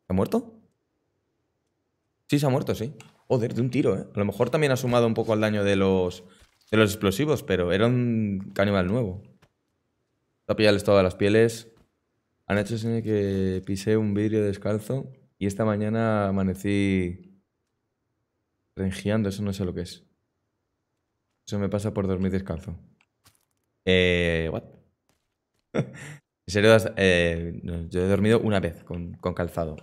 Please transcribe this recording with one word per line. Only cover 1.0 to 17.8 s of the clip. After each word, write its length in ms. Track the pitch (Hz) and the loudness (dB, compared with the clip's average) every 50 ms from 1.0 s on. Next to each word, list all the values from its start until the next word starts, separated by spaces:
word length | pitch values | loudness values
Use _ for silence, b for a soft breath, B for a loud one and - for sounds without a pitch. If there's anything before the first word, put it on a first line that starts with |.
| _ _ _ _ _ _ _ _ _ _ _ _ _ _ _ _ _ _ _ _ _ _ _ _ _ - | _ _ _ _ _ _ _ _ _ _ _ _ _ _ _ _ _ _ _ _ _ _ _ _ _ -2
Sí, 120 | 143 147 | 0 0
se 60 | 151 | 2
ha 40 | 139 | 2
muerto, 260 | 127 139 - - 101 | 0 0 0 -2 -4
sí. 200 | - 107 - - - B B B B B - | -4 -4 -8 -10 -12 B B B B B -2
Joder, 260 | 120 127 110 - - | 0 0 0 -2 -2
de 80 | 117 | -2
un 80 | 123 131 | -2 -2
tiro, 280 | 127 127 147 127 98 - | 0 0 0 2 0 -2
¿eh? 100 | - - - | -4 -6 -4
A 60 | 104 | -4
lo 60 | 101 | -4
mejor 240 | 101 98 - 127 120 | -2 0 -2 -2 0
también 240 | 160 160 151 139 131 | 0 0 2 2 0
ha 40 | 123 | 0
sumado 300 | 131 123 120 120 117 117 | 0 0 2 2 2 2
un 60 | 113 | 2
poco 180 | 113 110 113 | 0 0 0
al 80 | 110 107 | 0 2
daño 220 | 110 107 107 104 101 | 2 0 0 2 2
de 140 | 101 101 95 | 2 2 2
los, 480 | 95 95 95 95 90 90 90 - - b b b b b b b _ - | 4 4 4 2 2 0 -4 -8 -16 b b b b b b b _ 0
de 80 | 107 107 | 4 4
los 140 | 110 98 | 4 4
explosivos, 520 | 98 - 104 98 92 - 147 151 143 110 - | 2 0 0 0 0 0 0 0 -2 -2 -2
pero 280 | - 95 90 87 87 | -2 0 0 0 2
era 140 | 87 98 113 | 2 2 2
un 680 | 120 127 123 123 120 113 110 107 101 98 95 98 98 - | 2 2 2 0 0 0 -2 -2 -2 -4 -6 -8 -6 -4
caníbal 340 | - 101 104 101 95 90 90 | -2 0 2 2 0 0 0
nuevo. 340 | 104 127 120 95 90 95 | 0 -2 -2 -4 -6 -8
Voy 1300 | - - - _ _ _ _ _ _ _ _ _ _ _ _ _ _ _ _ _ _ _ _ _ _ - 104 | -12 -18 -20 _ _ _ _ _ _ _ _ _ _ _ _ _ _ _ _ _ _ _ _ _ _ -4 0
a 20 | |
pillarles 280 | 104 107 104 101 98 95 | 2 4 4 4 4 4
todas 200 | 107 101 98 95 | 4 6 6 6
las 120 | 92 - | 4 2
pieles. 560 | - 101 101 104 110 117 117 113 - - - _ _ _ _ _ _ _ _ _ _ _ _ _ _ _ - | 2 2 4 6 6 4 4 2 -4 -14 -18 _ _ _ _ _ _ _ _ _ _ _ _ _ _ _ -2
Anoche 280 | 98 104 104 101 117 110 | -2 -2 -2 -2 -4 -6
soñé 260 | 110 117 117 113 110 | -4 -4 -4 -2 -2
que 580 | 110 107 104 101 98 98 95 95 95 92 95 95 | -2 0 0 0 0 0 0 0 -2 -2 -4 -4
pisé 320 | - 101 98 - 110 110 110 | -6 -6 -4 -2 0 0 0
un 160 | 110 107 101 | 0 0 0
vidrio 280 | 101 107 107 107 107 | 0 0 0 0 0
descalzo 680 | 104 101 98 - - 101 107 107 - - 127 135 - - - - _ _ _ - | 0 0 -2 -4 -4 -4 -4 -4 -4 -6 -6 -6 -8 -10 -16 -20 _ _ _ -6
y 100 | 95 101 | -4 -4
esta 180 | 98 - 110 | -2 -2 -2
mañana 640 | 110 104 104 107 107 110 113 113 113 107 104 101 98 | 0 0 0 -2 -2 -2 0 0 0 0 0 0 0
amanecí... 1120 | 95 98 95 95 87 92 - 101 101 101 98 98 95 92 90 87 90 - - - - _ _ _ _ _ _ _ _ _ | 0 0 0 0 -2 -2 -2 0 0 2 2 2 2 0 0 -2 -6 -10 -14 -20 -20 _ _ _ _ _ _ _ _ _